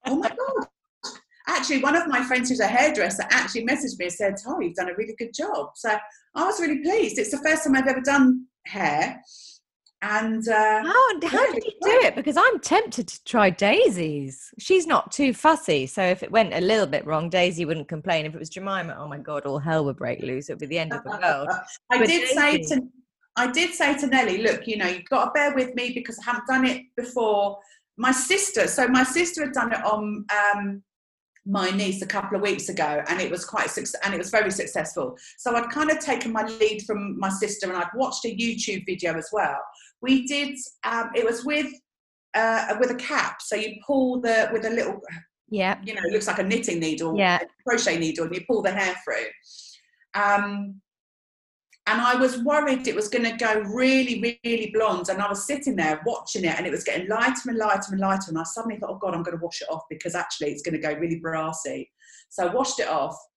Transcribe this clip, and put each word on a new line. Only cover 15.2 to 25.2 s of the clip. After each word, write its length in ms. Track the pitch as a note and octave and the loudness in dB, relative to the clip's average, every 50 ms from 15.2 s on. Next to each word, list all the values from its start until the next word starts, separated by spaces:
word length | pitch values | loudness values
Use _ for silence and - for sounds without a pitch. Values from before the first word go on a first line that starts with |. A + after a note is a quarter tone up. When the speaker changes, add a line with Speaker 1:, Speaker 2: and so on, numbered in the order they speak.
| D4 C4 A3+ | 2 2 2
Speaker 2:
fussy, 520 | - - D#4 D#4+ - - - D#3+ C#3+ C3 C3+ | 4 4 4 4 4 2 2 2 2 2 -2
so 160 | - - F#3+ | -2 0 2
if 180 | F3+ F3+ F3+ | 2 2 0
it 80 | - - | -2 2
went 240 | F3+ A3+ A3 E3+ - | 4 4 4 4 2
a 60 | D3+ | 0
little 260 | E3+ F#3+ A3 A3 G3+ | 2 4 4 4 2
bit 180 | - - C#3+ - | 2 0 -4 -2
wrong, 240 | D3 D#3 D#3 E3 E3+ | 0 -2 -2 -2 0
Daisy 360 | D#3+ F#3 F3+ F3+ E3 E3 F3 | 2 4 2 2 2 -2 -2
wouldn't 240 | D3+ D#3+ D#3+ D#3+ - | -2 -2 -4 -4 -8
complain. 360 | E3+ D#3 C#3+ F#3+ E3+ D#3+ D3+ | -10 -8 -2 0 0 0 0
If 80 | D#3 | -4
it 60 | D#3 E3 | -8 -10
was 100 | D#3+ D#3 | -12 -12
Jemima, 460 | - F#3 F#3+ G3 G3 F#3 E3+ E3 C#3 | -12 -10 -8 -6 -4 -4 -6 -6 -10
oh 120 | C3 D3 D3+ | -12 -12 -12
my 100 | C#3+ D3 | -12 -12
God, 260 | D3+ - D3+ C#3+ C#3 | -10 -6 -6 -6 -4
all 140 | C#3+ C#3 D3 | -4 -4 -2
hell 260 | C#3 E3 D#3+ D#3+ D3+ | -2 0 2 2 2
would 100 | C#3 C3 | 0 -2
break 260 | - - A#2+ B2 - | -4 -4 -4 -4 -4
loose. 260 | - B2+ B2+ C3 D3 - | -4 -6 -6 -6 -6 -8
It 40 | |
would 80 | - D#3+ | -10 -10
be 60 | D3+ | -8
the 120 | C3+ D#3 E3+ | -6 -4 -4
end 140 | D#3+ D#3+ | -4 -4
of 100 | D#3 D3 | -6 -8
the 80 | - C3 | -6 -8
world. 380 | - D3 F3+ E3+ D3+ C#3 C#3+ D3 - - - - | -6 0 0 0 0 0 -2 -4 -4 -6 -6 -12
Speaker 1:
<laughs> 200 | - - _ _ | -18 -20 _ _
I 80 | B3 B3+ | 4 4
Speaker 2:
But 80 | C#4 | 6
Speaker 1:
did 220 | D#4 E4+ E4+ B3 B3+ | 6 4 2 2 2
say 300 | C4 D#4 D4 D4 D4+ D4+ | 2 4 4 4 4 2
Speaker 2:
Daisy 160 | - - D#4 | 0 0 0
Speaker 1:
to, 60 | C4 B3+ - _ _ _ _ _ _ _ _ _ | 0 0 -4 _ _ _ _ _ _ _ _ _
I 160 | A3+ B3 B3+ | 0 0 0
did 240 | B3 D#4+ F4 E4+ - | 2 0 0 0 0
say 220 | - D#4+ C#4+ D4 C#4 | 2 2 2 2 2
to 80 | D4 | 0
Nelly, 320 | C4 B3 B3+ A#3+ G#3 F3+ G3+ | 2 4 4 4 2 0 2
"Look, 280 | A3+ A3 - - - A#3 | 2 2 2 0 -2 -4
you 80 | G#3+ | -2
know, 100 | G#3 F#3+ | -2 0
you've 180 | F3+ F3+ F3+ - | -2 -2 -4 -4
got 180 | - C#4 A#3 | -2 0 0